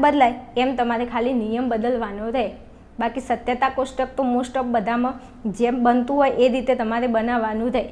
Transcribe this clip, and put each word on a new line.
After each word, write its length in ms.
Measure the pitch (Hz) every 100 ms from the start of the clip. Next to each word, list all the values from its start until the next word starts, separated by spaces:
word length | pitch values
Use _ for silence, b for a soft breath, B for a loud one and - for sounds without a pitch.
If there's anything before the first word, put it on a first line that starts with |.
બદલાય 340 | 294 285 240 247 - 240
એમ 200 | 262 247
તમારે 300 | 240 233 240
ખાલી 260 | 233 240
નિયમ 360 | 247 214 226 262
બદલવાનો 600 | 220 240 233 208 202 220
રહે. 200 | 262 202 - - B - -
બાકી 200 | 233 254
સત્યતા 480 | 254 226 - 240 269
કોષ્ટક 400 | 262 254 - 254 -
તો 60 |
most 340 | 254 247 247 262
of 60 |
બધામાં 580 | 247 233 196 240 247 262 B B 220
જેમ 320 | 180 240 254
બનતું 320 | 240 247 247 285
હોય 140 | 269
એ 180 | 240 254
રીતે 260 | 254 240
તમારે 320 | 247 220 233 247
બનાવવાનું 640 | 220 233 240 220 214 240
રહે, 180 | 247 -